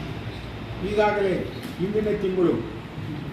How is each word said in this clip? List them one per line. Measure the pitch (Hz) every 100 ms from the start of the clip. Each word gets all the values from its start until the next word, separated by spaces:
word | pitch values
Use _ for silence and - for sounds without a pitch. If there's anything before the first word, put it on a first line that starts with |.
| - - - - - - - - 190
ಈಗಾಗಲೇ | 208 208 196 196 175 - - - -
ಹಿಂದಿನ | 185 214 208 -
ತಿಂಗಳು | 185 185 170 113 - - - - - - -